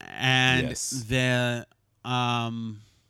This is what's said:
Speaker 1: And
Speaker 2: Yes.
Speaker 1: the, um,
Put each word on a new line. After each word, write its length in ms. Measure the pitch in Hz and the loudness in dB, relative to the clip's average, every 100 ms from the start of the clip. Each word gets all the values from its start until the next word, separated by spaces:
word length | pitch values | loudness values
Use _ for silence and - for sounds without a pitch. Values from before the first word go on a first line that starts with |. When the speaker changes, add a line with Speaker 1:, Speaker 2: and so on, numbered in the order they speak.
Speaker 1:
And 680 | 50 50 131 131 127 127 123 | -16 -2 2 4 4 4 2
Speaker 2:
Yes. 200 | 110 - 131 110 | -4 -6 -6 -2
Speaker 1:
the, 580 | 131 127 123 123 120 - _ _ _ 120 | 0 2 2 2 -2 -6 _ _ _ -4
um, 760 | 123 120 120 117 117 113 107 110 _ | -2 0 0 -2 -6 -8 -10 -18 _